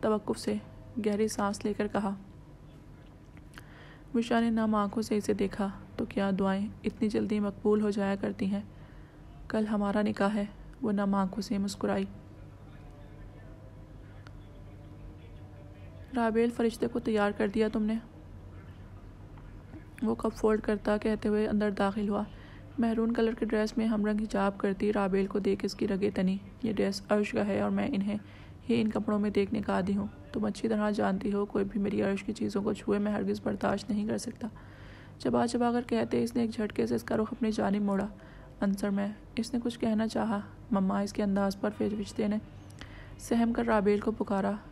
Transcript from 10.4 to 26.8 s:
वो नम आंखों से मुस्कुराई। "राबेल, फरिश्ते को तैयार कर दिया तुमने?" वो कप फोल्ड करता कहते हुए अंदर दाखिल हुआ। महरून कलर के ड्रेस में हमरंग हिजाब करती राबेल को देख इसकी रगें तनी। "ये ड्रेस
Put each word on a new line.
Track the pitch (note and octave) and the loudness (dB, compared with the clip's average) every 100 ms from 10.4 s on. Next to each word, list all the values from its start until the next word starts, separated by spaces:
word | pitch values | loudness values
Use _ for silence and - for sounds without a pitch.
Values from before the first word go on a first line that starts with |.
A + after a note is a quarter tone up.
| G3+ - - - | -2 -6 -16 -4
वो | B3+ | 0
नम | G3+ G3+ G3 | 2 4 4
आंखों | F#3+ F#3+ | 2 0
से | F#3+ G3+ | -2 0
मुस्कुराई। | G3 G3 G#3 G3 G3 - - - - - - - - - - - - - - - - - - - - - - - - - - - - - - - - - - - - - - - - C4 | 0 0 0 0 0 -6 -16 -16 -16 -16 -16 -16 -16 -16 -16 -16 -16 -16 -16 -16 -16 -16 -16 -16 -16 -16 -16 -16 -16 -16 -16 -16 -16 -16 -16 -16 -16 -16 -16 -16 -16 -16 -16 -16 -4 2
"राबेल, | A3+ A3 A#3 | 4 6 4
फरिश्ते | A#3+ A#3 A3 A#3 | 4 0 2 -2
को | A#3+ | 0
तैयार | A#3 G#3+ G3+ | 2 4 4
कर | G#3 G#3+ | 4 2
दिया | G#3 A3 | 4 2
तुमने?" | A3 G#3+ A3+ - - - - - - - - - - - - - - - - - - - - | 2 2 0 -4 -16 -16 -16 -14 -16 -16 -16 -16 -16 -16 -16 -16 -14 -14 -14 -14 -16 -14 -2
वो | A3 A#3 | 0 2
कप | A3 | 0
फोल्ड | G#3+ A3 G#3+ | 2 4 4
करता | G#3+ G#3 - G#3 | 2 0 2 2
कहते | A3 G#3+ G#3 | 2 0 2
हुए | G#3 G#3+ | 2 4
अंदर | G#3+ G#3 | 4 2
दाखिल | G3 G3+ G#3 G3+ | 2 0 2 0
हुआ। | G3+ G#3+ - - - - - | 0 -2 -8 -16 -16 -12 0
महरून | A#3 A3+ A3+ | 2 4 2
कलर | A#3 A3+ | 4 2
के | A3+ A3 | 2 0
ड्रेस | G#3+ G#3+ - | 2 2 2
में | A3 | 2
हमरंग | G#3+ G#3 G#3+ | 2 2 2
हिजाब | A3 G3 G3 G3 | 0 2 2 2
करती | G3+ F#3+ G#3 | 0 2 2
राबेल | G#3 G3 G3 F#3+ | 4 4 4 2
को | G3+ | 2
देख | G3 G3 G3 | 2 2 0
इसकी | - G#3 | 0 0
रगें | G3 G3+ | 2 2
तनी। | G3+ F#3 G3 - - A3+ | 2 2 2 -4 -4 -2
"ये | |
ड्रेस | G3+ | 2